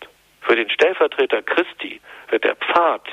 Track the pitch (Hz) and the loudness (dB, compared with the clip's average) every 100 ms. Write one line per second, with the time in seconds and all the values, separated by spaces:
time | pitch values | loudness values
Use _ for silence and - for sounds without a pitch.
0 | - _ _ _ - 117 110 - 160 185 | -20 _ _ _ 0 0 0 2 2 4
1 | 151 - 131 110 - - 180 - 95 - | 0 2 0 0 -2 -2 -2 -4 -12 -14
2 | - - - 113 107 - - 175 165 113 | -20 -18 -4 -2 0 -2 0 2 2 0
3 | - | -6